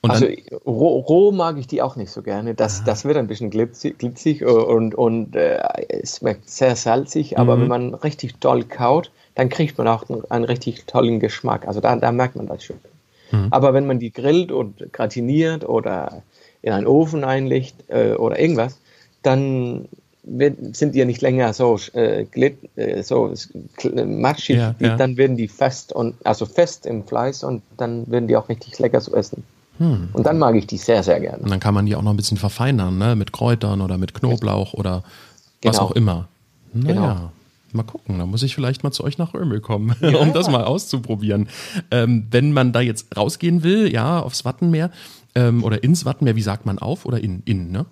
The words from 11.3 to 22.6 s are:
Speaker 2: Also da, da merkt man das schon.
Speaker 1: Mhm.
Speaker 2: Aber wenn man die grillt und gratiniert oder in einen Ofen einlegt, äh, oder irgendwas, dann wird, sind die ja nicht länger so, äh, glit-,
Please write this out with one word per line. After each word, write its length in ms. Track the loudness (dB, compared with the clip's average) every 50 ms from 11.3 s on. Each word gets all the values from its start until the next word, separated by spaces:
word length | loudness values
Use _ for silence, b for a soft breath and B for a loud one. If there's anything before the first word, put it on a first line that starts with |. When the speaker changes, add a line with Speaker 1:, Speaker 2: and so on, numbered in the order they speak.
| -4 -4 -4 -4 -4 -4 -4
Speaker 2:
Also 120 | -6 -6 0
da, 160 | 0 0 2
da 160 | 2 2 0
merkt 240 | 2 0 -2 -2 -4
man 120 | -10 -10
das 160 | -10 -10 -12 -12
schon. 100 | -16 -18 -18 _ -20 _ _ _ B B B B B
Speaker 1:
Mhm. 160 | B 0 2 2
Speaker 2:
Aber 220 | 2 4 4 4 4
wenn 120 | 4 2
man 120 | 2 -2 -2
die 120 | -4 -6
grillt 400 | -10 -2 0 2 2 2 2 0
und 400 | -2 -4 -4 -4 -8 -16 -18 -18
gratiniert 720 | -6 -4 -4 -4 -4 -4 -2 0 2 2 2 0 -2 -4 -4 -2
oder 540 | -2 -2 -2 -2 -4 -4 -6 -8 -10 -14 -20 b b b b b b b -4
in 100 | -2 -2
einen 120 | 0 2
Ofen 360 | 4 4 4 4 2 0 -4 -2
einlegt, 520 | 0 0 0 0 0 0 0 -2 -4 -12 -20 -14
äh, 240 | _ 0 0 2 2 2
oder 240 | 0 0 -2 0 2
irgendwas, 400 | 2 2 2 0 0 -2 -4 b b b b b b b b _
dann 640 | 0 2 2 2 2 0 -2 -2 -2 -4 -6 -8 -10 -14 -18 _ _ _ _ _ _
wird, 520 | -12 -2 2 2 2 2 -2 -12 -12 -4
sind 200 | -2 -2 0 2
die 40 | 2
ja 60 | 2
nicht 160 | 2 0 0
länger 320 | 0 0 2 2 2 0 2
so, 260 | 2 2 2 2 2 -2 -8 -2
äh, 320 | 0 2 2 2 -2 -4
glit-, 320 | -6 0 0 0 0 0 -4